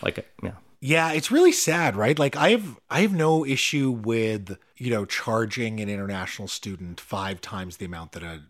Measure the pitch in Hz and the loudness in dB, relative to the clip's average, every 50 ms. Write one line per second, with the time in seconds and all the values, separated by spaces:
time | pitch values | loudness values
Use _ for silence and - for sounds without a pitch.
0 | - - - - - - _ - - 92 104 - - _ - - - 131 156 165 | -4 -4 -4 -4 -8 -12 _ -10 -10 -10 -10 -12 -18 _ -16 -8 -2 2 2 2
1 | 160 160 156 160 - - 233 320 359 359 - - - 165 156 170 165 135 95 101 | 2 2 0 -2 -2 2 4 8 8 8 6 6 2 2 2 2 2 2 2 2
2 | 107 123 156 156 143 139 - - 151 185 226 233 208 160 113 - _ - 147 160 | 2 2 4 4 2 2 2 4 4 6 6 4 2 -2 -12 -14 _ -4 0 2
3 | 208 214 196 165 156 160 160 160 151 135 135 127 - - 151 143 135 131 123 113 | 2 2 4 2 4 4 4 4 2 2 0 0 0 0 0 2 2 0 0 0
4 | 107 113 113 113 113 110 110 104 95 92 98 - _ _ _ - 123 123 117 104 | -2 0 0 2 2 0 0 -2 -4 -8 -12 -14 _ _ _ -8 -4 -2 -2 -2
5 | 101 - - - - 120 110 113 113 104 - 127 117 110 110 107 107 101 104 101 | -2 -2 -4 -4 -2 0 0 0 0 0 -2 -4 -4 -4 -4 -4 -4 -4 -4 -4
6 | 98 101 98 95 104 - - - 101 92 - - - 107 95 85 90 87 87 - | -4 -4 -4 -6 -6 -8 -8 -10 -8 -8 -8 -8 -8 -8 -8 -8 -8 -10 -12 -12
7 | - - 104 98 95 95 98 87 - - 107 95 92 90 85 - 101 87 87 82 | -12 -8 -6 -6 -4 -4 -6 -8 -10 -10 -10 -8 -10 -10 -10 -10 -10 -10 -10 -10
8 | 82 80 - 85 85 82 82 76 73 | -12 -12 -14 -12 -12 -12 -12 -14 -16